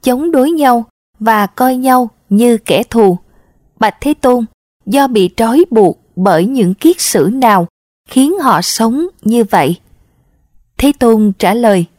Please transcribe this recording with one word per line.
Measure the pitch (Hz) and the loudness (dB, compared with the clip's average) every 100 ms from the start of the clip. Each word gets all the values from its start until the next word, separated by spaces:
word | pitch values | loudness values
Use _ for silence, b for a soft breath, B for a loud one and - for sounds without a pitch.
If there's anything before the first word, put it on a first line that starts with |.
chống | - 247 330 | -2 -2 -2
đối | 294 269 | 0 0
nhau | 330 277 240 226 _ _ _ | 0 0 0 -2 _ _ _
và | 220 220 202 | -2 0 -2
coi | - 254 254 | -2 -2 0
nhau | 262 254 240 _ _ | 0 0 0 _ _
như | 202 240 226 | 0 2 0
kẻ | 226 185 | 0 -2
thù. | 233 233 202 180 _ _ _ _ _ _ | 0 2 2 0 _ _ _ _ _ _
Bạch | 220 - | -4 -4
Thế | 285 | -6
Tôn, | 302 254 247 226 _ _ _ - | -2 0 0 -4 _ _ _ -4
do | 269 277 | -2 0
bị | 220 180 - | 0 -2 -2
trói | 226 262 381 | 0 2 2
buộc | 226 190 - _ - | 2 2 0 _ -4
bởi | 190 160 190 | 0 0 0
những | 269 180 | 0 -2
kiết | 196 311 370 | 0 0 0
sử | - 202 151 | -2 0 0
nào | 262 247 202 170 _ _ _ _ | 0 0 0 -2 _ _ _ _
khiến | 254 277 381 | 0 0 0
họ | 285 170 | -2 -2
sống | 175 - 226 254 349 _ | -4 -2 -2 -2 -6 _
như | 208 240 | -4 -2
vậy? | 214 190 143 175 _ _ _ _ _ _ _ _ _ _ | 0 0 -2 -4 _ _ _ _ _ _ _ _ _ _
Thế | 277 285 | -2 0
Tôn | 240 226 214 196 | 0 2 0 0
trả | 190 | -2
lời | 220 233 190 170 | 0 0 0 -2